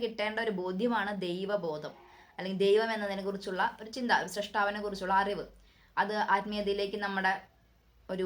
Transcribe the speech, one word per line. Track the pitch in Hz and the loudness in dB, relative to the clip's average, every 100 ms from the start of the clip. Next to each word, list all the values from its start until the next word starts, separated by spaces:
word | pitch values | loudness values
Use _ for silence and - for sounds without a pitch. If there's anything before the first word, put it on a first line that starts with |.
| 233 | -4
കിട്ടേണ്ട | 226 214 214 226 | -2 -4 -2 -2
ഒരു | 190 | -2
ബോധ്യമാണ് | 180 185 240 226 202 208 185 | -2 0 2 2 -2 -4 -4
ദൈവബോധം, | 175 190 202 170 151 151 - - - - - | -4 -2 -2 -2 -6 -8 -14 -20 -20 -18 -8
അല്ലെങ്കിൽ | 185 190 196 | -4 2 6
ദൈവം | 208 226 214 | 6 4 0
എന്നതിനെ | 202 196 196 | -2 -4 -4
കുറിച്ചുള്ള | 196 202 185 220 - | -4 -4 0 0 -2
ഒരു | 220 262 | -10 -4
ചിന്ത, | 240 170 | 2 2
ഒരു | 170 208 | 2 -4
സൃഷ്ടാവിനെ | 202 220 202 208 208 | -2 2 2 0 -4
കുറിച്ചുള്ള | 190 185 190 | -4 2 4
അറിവ്. | 196 190 - - - _ _ - | 4 0 -6 -14 -20 _ _ -2
അത് | 202 214 - 196 | 0 0 2 2
ആത്മീയതയിലേക്ക് | 202 208 202 202 202 208 202 | 0 -2 -2 0 -2 -2 -4
നമ്മുടെ | 196 190 190 - _ _ _ _ _ - | 0 0 0 -4 _ _ _ _ _ -8
ഒരു | 185 | -4